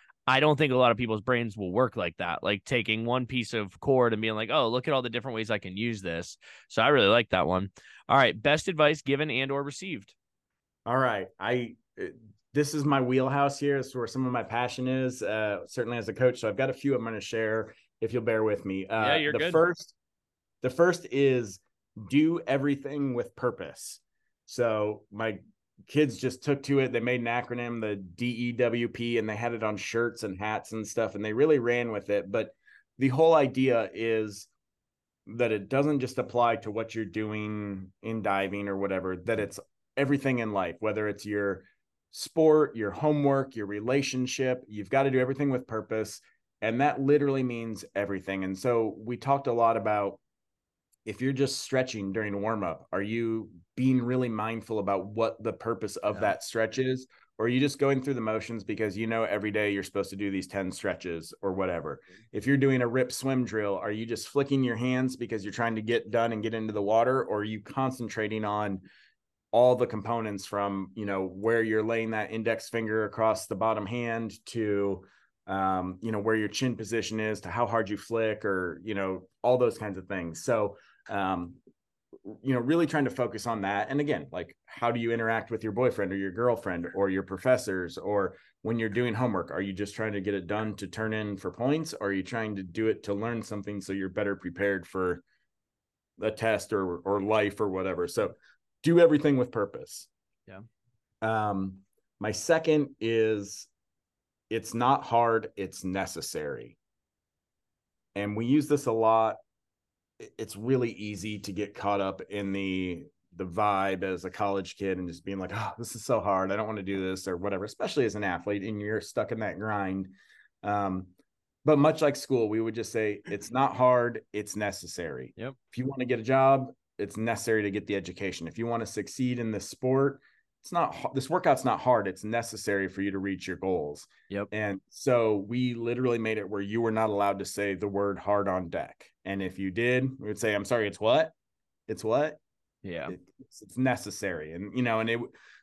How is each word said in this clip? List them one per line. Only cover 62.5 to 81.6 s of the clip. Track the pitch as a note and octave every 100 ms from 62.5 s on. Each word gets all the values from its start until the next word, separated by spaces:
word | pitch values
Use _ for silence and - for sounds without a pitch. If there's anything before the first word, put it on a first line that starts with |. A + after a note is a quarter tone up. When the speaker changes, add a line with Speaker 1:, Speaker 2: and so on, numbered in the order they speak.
| C#3
Speaker 2:
doing | C3+ C3
a | A#2+
rip | B2 B2+
swim | - C3+ C3
drill, | A2+ G#2+ G#2 G2
are | A2
you | G#2+ A2+
just | A2 -
flicking | C#3+ C#3 C#3
your | B2+ A2+
hands | B2+ B2+ C3 B2+
because | A2+ A2
you're | G2+
trying | G2 A#2
to | A2
get | G#2+ A#2 -
done | A2+ A#2
and | A2
get | A2
into | A2 A2
the | G#2
water? | G2+ A2+ A#2+ C3
Or | - G#2
are |
you | G#2+ G#2+
concentrating | - - C3 B2+ A2+ A2+ G#2+ A2
on | G#2+ G#2 G#2 F#2+ - _ _ _ _ _ _
all | A2 B2 A#2+
the | A#2+
components | A2 G#2+ A#2 A2 G2+ -
from, | G#2 G2+ G2 F#2+
you | A2 G2+
know, | G2 F#2+
where | F#2 A2 A#2
you're | A2+ A2
laying | A2 A#2 A2+
that | A2 G#2
index | A2 A2+ A2+ -
finger | A#2 A2 A2
across | G#2 - A2 - -
the | G2
bottom | A2 G#2+ G2
hand | A#2+ A#2 A2+ A2 G2 -
to, | A#2 G#2+ G2+ G2+ F#2+ - _ _ _ -
um, | F#2+ F#2+ F#2 F#2 F#2
you | A2+
know, | G#2+
where | G#2+ A2
your | G#2
chin | - C3 A2+
position | G2+ A2+ G2+ A2
is, | G#2+ G#2
to | F#2
how | G2+ A2+
hard | A2+ G#2
you | G2+
flick, | - A2+ A2 G#2+
or, | G#2 F#2+ F2+ D#2
you | G2
know, | G2 F#2+ F#2 - _
all | A#2+ B2+
those | A#2+ -
kinds | G#2+ F#2+
of | F#2
things. | F#2+ E2+ D#2+
So, | - A2+ G2+ - _ _ -
um, | G2+ F#2+ F2+ F2 -